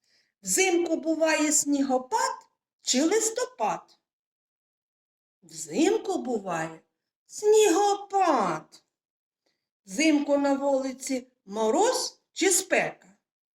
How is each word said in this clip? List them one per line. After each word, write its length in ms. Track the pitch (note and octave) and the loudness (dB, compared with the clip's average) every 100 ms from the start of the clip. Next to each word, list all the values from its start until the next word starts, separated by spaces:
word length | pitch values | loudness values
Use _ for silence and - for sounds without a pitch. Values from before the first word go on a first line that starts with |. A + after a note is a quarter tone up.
| _ _ _ _ | _ _ _ _
Взимку 540 | F#3+ - F#4+ E4+ E4 D#4 | -6 0 2 0 0 -4
буває 560 | D4 D#4 D#4+ D4+ D4+ | -2 0 0 2 0
снігопад 920 | D4+ C#4+ C#4+ C4 B3+ B3+ A#4 C5 - - _ _ _ | 0 0 -2 0 -2 -2 -2 -2 -4 -14 _ _ _
чи 200 | - B3+ | -4 0
листопад? 960 | D#4+ A4 A4 B4+ B4 - G#3 E3+ - _ _ _ _ _ _ _ _ _ _ _ _ _ _ _ | 2 0 -2 -4 -8 -4 -4 -4 -12 _ _ _ _ _ _ _ _ _ _ _ _ _ _ _
Взимку 760 | E3+ - - F3 F4 A4 G4+ E4+ | -20 -16 -8 -2 0 0 -2 -6
буває 600 | A#3+ A#3 F#3+ E3 D#3+ D#3+ _ _ _ _ _ | -4 -6 -4 -6 -8 -12 _ _ _ _ _
снігопад. 1600 | - G#4 G#4+ G#4 E4 G4+ G4+ - G4 F4+ C4 F#3 D#3 - - _ _ _ _ _ _ _ _ _ _ G3 | -4 4 6 6 4 2 0 -2 0 2 2 0 -4 -10 -20 _ _ _ _ _ _ _ _ _ _ -14
Взимку 520 | F#3+ D#4 D4 C#4+ C#4+ | 0 2 2 2 0
на 160 | C#4 | 2
вулиці 720 | C4+ C#4 C4+ C4 B3+ - C4 B3 _ | 0 0 0 -2 -8 -6 -6 -8 _
мороз 760 | - G#3 A3 C#4+ A4+ B4+ - - _ | -12 -2 0 2 2 0 -6 -10 _
чи 180 | - F4 | -2 0
спека? 680 | F#4 - B3 F3 - _ _ _ _ _ | 0 0 -2 -2 -8 _ _ _ _ _